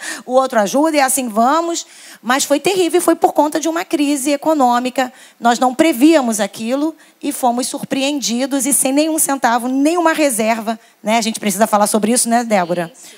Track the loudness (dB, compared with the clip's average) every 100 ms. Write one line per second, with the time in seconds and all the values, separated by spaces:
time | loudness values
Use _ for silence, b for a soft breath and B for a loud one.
0 | B -12 -2 0 2 2 0 2 2 2
1 | 0 0 -2 0 2 2 -2 -6 -10 B
2 | B B -4 -2 0 0 0 0 0 2
3 | 2 2 2 2 0 0 -4 -4 -4 -2
4 | 0 -2 -2 -2 0 2 2 2 -2 -4
5 | -4 -6 B B 0 2 2 2 2 4
6 | 4 4 2 -2 -4 -6 -6 -2 -4 -6
7 | b b -10 -2 0 0 -4 -6 -6 -4
8 | -2 -2 -4 -2 -2 -2 0 0 0 2
9 | 0 0 -2 0 0 0 0 0 2 2
10 | 2 2 0 0 -2 -2 -4 -8 b b
11 | -2 -2 -2 -4 -4 0 2 2 2 0
12 | 0 0 0 0 0 0 0 -4 -6 -10
13 | -20